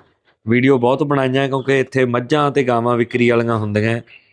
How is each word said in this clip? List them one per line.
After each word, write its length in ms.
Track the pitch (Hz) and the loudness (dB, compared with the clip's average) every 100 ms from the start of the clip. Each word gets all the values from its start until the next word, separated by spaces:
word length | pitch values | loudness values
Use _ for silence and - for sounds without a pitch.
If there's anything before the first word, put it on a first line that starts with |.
| _ _ _ _ 110 | _ _ _ _ -2
ਵੀਡੀਓ 300 | 120 131 135 | 0 4 2
ਬਹੁਤ 260 | 120 139 | 2 0
ਬਣਾਈਆਂ 440 | 147 143 131 131 139 | 0 0 0 0 -2
ਕਿਉਂਕਿ 320 | 135 131 135 | -4 -2 -2
ਇੱਥੇ 260 | 135 131 127 | 0 0 0
ਮੱਝਾਂ 460 | 120 120 151 143 | 0 -2 0 0
ਤੇ 120 | 139 | 0
ਗਾਵਾਂ 340 | 123 120 117 120 | 0 0 0 0
ਵਿਕਰੀ 320 | 117 123 120 | -2 0 2
ਵਾਲੀਆਂ 280 | 117 117 113 | 2 0 -2
ਹੁੰਦੀਆਂ। 440 | 107 104 110 117 - - _ | -2 -2 -2 -4 -8 -20 _